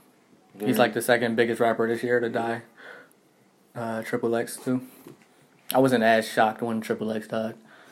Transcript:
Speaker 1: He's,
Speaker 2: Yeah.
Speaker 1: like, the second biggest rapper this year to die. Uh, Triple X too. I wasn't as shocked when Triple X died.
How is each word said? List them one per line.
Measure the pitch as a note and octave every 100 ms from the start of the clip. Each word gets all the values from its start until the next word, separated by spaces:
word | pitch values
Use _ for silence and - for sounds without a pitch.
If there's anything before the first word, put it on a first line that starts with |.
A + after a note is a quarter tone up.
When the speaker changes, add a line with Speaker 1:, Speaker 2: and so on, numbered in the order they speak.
| _ _ _ _ _ -
Speaker 1:
He's, | G#2 A#2
Speaker 2:
Yeah. |
Speaker 1:
like, | A2+
the | A#2
second | A#2+ A#2+ A#2 A2+
biggest | A#2 A#2
rapper | A#2 A2 A2+
this | A#2
year | B2 B2
to | A#2
die. | A#2 A#2 A2+ - - - - - _ _ _ _ _ _ B2
Uh, | A2+ A2
Triple | A2 A#2+ A#2 A#2
X | A#2 -
too. | C3+ B2+ - - - - _ _ _ _ -
I | C3
wasn't | C3+ A#2+
as | A2+ A2+ A2
shocked | - A2 A2
when | A#2 A2+
Triple | A2 A2 A2
X | A2 -
died. | A2+ A2+ - - - -